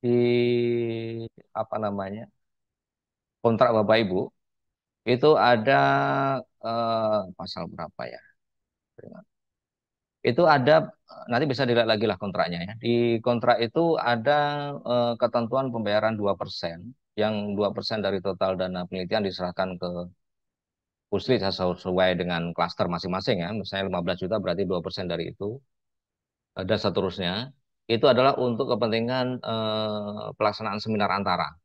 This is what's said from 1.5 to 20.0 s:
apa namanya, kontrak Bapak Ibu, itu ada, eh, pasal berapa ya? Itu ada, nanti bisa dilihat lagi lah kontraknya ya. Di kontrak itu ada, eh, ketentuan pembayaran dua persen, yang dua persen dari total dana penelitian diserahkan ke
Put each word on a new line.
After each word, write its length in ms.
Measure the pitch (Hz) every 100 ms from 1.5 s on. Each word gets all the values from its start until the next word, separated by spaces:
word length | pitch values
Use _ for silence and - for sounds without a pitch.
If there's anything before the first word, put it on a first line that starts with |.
| 110
apa 160 | 110 110
namanya, 380 | 107 98 95 104 117 _ _ _ _ _ _ _ _ _ _ _
kontrak 280 | 120 113 123 113
Bapak 200 | 104 110
Ibu, 160 | 107 90 120 _ _ _ _ _ _ _ -
itu 180 | 123 151
ada, 400 | 143 113 120 110 139 139 139 139 139 139 135 - _
eh, 560 | 113 117 117 113 110 107 92 92
pasal 240 | 90 - 85
berapa 300 | 82 80 _ 62
ya? 60 | 60 _ _ _ _ _ _ _ - - - - _ _ _ _ _ _ _ _ _ -
Itu 140 | 123
ada, 480 | 175 147 123 156 - - _ - -
nanti 160 | 120 151
bisa 140 | 123
dilihat 240 | 131 120 113
lagi 160 | 110 110
lah 80 | 95
kontraknya 380 | 101 90 85 85 87
ya. 40 | 113
Di 380 | 117 120 120 117 120
kontrak 300 | 120 123 113
itu 160 | 117 160 170 160
ada, 360 | 120 117 113 147 147 147 143 143
eh, 360 | - 120 120 117
ketentuan 460 | 120 120 113 135 135
pembayaran 420 | 117 104 104 110 107
dua 160 | 101 95
persen, 520 | - - 85 82 110 135 _ -
yang 340 | 107 107 104 101
dua 120 | 101
persen 240 | - 101 113
dari 140 | 98 98 95
total 320 | 95 95 92
dana 240 | 92 90 90
penelitian 360 | 92 90 110
diserahkan 540 | 101 90 90 85 95 90
ke 100 | 90 87